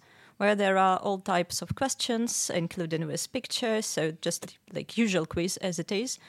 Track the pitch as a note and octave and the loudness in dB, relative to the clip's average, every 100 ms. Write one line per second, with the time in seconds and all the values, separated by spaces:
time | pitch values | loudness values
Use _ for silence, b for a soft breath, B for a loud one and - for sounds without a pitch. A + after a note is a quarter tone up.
0 | b b b - G3+ G#3 G3 F#3+ F#3+ F#3 | b b b 0 2 4 4 6 6 4
1 | - F#3+ G3 F3+ F3 - F3 - C4+ - | 2 -2 0 0 0 -4 -6 -2 -2 -2
2 | - A3+ A#3+ - - - E3+ - E3 D#3+ | -2 0 0 -2 -2 -2 -2 -2 -2 -2
3 | D#3+ E3 - C4 - - A#3+ A3 A3 - | -2 -4 -4 -6 -4 -2 0 0 0 -2
4 | D#3+ D#3+ - - - - _ E3+ C#3+ - | -2 -2 -4 -4 -8 -16 _ -10 -4 0
5 | A3+ F#3 D#3+ - F3 - F#3+ E3+ E3 G#3 | 2 2 0 0 -2 -2 -4 -4 -2 -2
6 | B3+ - | -2 -6